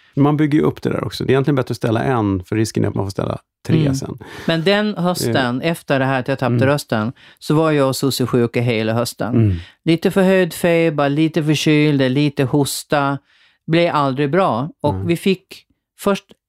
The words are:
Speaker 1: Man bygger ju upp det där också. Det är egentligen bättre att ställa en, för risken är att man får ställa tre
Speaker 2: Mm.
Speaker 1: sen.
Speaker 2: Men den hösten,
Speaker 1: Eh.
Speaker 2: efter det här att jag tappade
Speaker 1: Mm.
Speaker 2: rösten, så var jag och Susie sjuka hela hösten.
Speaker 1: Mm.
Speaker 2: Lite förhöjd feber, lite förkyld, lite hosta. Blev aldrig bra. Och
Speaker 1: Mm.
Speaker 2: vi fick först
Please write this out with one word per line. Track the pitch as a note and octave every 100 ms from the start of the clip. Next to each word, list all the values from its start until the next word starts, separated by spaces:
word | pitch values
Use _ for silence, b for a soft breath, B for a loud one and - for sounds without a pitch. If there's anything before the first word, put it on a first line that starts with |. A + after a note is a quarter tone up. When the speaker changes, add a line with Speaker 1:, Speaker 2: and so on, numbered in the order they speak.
| b -
Speaker 1:
Man | C#3 D3+
bygger | D3+ D3
ju | D3+
upp | -
det | -
där | -
också. | - -
Det | -
är |
egentligen | C3 C#3 C#3
bättre | B2+
att | A#2+
ställa | B2+ A2+
en, | C3+ B2+ G2+ G2
för | F2+ G#2+
risken | A2 -
är | G2+
att | A2
man | G2+
får |
ställa | - - - - _ -
tre | D#3
Speaker 2:
Mm. | D3 C3+
Speaker 1:
sen. | - - B B -
Speaker 2:
Men | E3
den | D#3+ G3+ G#3+ F#3+
hösten, | F3+ F3 A#2+ B2+ B2 B2+
Speaker 1:
Eh. | E3
Speaker 2:
efter | E3+ - C#3
det | C3
här | C3+
att | B2
jag | C3+
tappade | B2+ B2
Speaker 1:
Mm. | C3+
Speaker 2:
rösten, | C#3+ - A2+ G#2+ - B B
så | - D3+
var | D#3+
jag | D3+ C3+
och | C3
Susie | C#3 - B2+
sjuka | B2+ A#2 A#2+
hela | A#2+ A2 A2
hösten. | A2+ B2 - - A#2+
Speaker 1:
Mm. | A2 F2 F2 B -
Speaker 2:
Lite | E3 G3+
förhöjd | F#3 F#3 F#3+ F3+
feber, | - F3 E3+ E3 D3 C#3+
lite | C#3+ D#3+ E3
förkyld, | D3+ D3+ - D3+ D3+ C#3+ C3
lite | C3 D3 -
hosta. | C3 D3 C3+ - - D3 C#3 C#3 b b b b -
Blev | E3 E3+ D3+
aldrig | C#3 B2+ D3
bra. | E3+ F3+ A#2 D3+ -
Och | -
Speaker 1:
Mm. | F#2+ G2
Speaker 2:
vi | E3+
fick | G3+ F#3 _ - _ _ _ _
först | - G3 - -